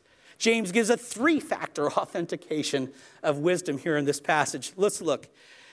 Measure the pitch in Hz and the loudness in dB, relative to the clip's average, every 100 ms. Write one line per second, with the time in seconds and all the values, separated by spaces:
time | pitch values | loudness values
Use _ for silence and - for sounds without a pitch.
0 | _ _ - - 226 226 190 208 214 226 | _ _ -20 0 2 2 2 2 2 0
1 | - 202 302 302 - - 156 - 143 - | -2 -2 2 2 0 -6 -4 -2 0 0
2 | 151 180 170 170 - 156 131 139 131 - | -2 -4 -6 -8 -4 -4 -2 -2 -4 -10
3 | - - 160 143 165 180 175 139 170 147 | -20 -4 -2 2 2 2 0 -4 0 2
4 | 143 143 - 156 143 147 - 185 202 - | 2 0 2 2 2 -4 -10 0 0 0
5 | 165 127 - _ - - - | -2 -2 -6 _ -20 -20 -20